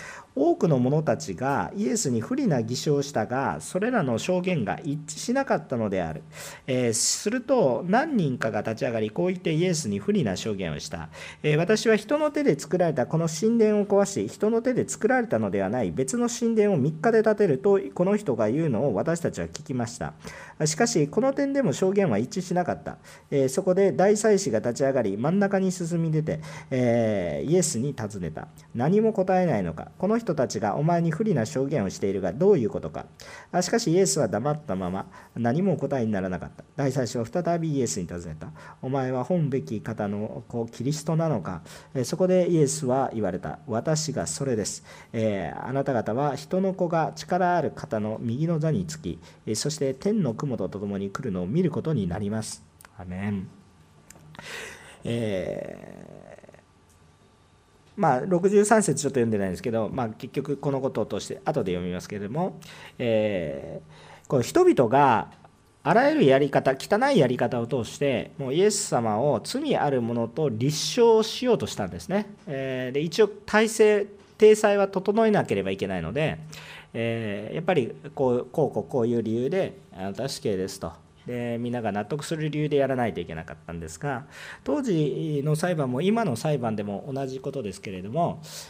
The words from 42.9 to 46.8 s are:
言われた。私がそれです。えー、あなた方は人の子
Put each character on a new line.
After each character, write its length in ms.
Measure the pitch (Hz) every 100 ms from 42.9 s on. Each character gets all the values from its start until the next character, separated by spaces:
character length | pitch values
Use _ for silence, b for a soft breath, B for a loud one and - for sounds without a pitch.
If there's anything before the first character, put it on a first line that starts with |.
| 131 127
言 80 | 113
わ 100 | 95
れ 80 | 90
た。 200 | 80 - -
私 440 | 110 160 156 -
が 140 | 127 82
そ 160 | -
れ 120 | 135 110
で 100 | 92
す。 180 | - - B B
え 400 | 117 110 98 80 -
ー、 120 | -
あ 40 |
な 120 | 135
た 100 | 139
方 220 | 120 98 117
は 200 | 147 131
人 260 | - 185
の 120 | 190
子 140 | 185